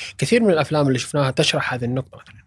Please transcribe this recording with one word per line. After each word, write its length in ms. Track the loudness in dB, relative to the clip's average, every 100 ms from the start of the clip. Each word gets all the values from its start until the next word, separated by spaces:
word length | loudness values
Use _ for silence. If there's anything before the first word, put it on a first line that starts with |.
| -14 -6
كثير 240 | 0 2
من 80 | 4
الأفلام 380 | 2 2 0 2
اللي 100 | 0
شفناها 320 | -2 -2 0
تشرح 440 | 0 0 0 -4
هذه 100 | -4
النقطة 340 | -4 -4 -6 -16
مثلًا. 220 | -20 -20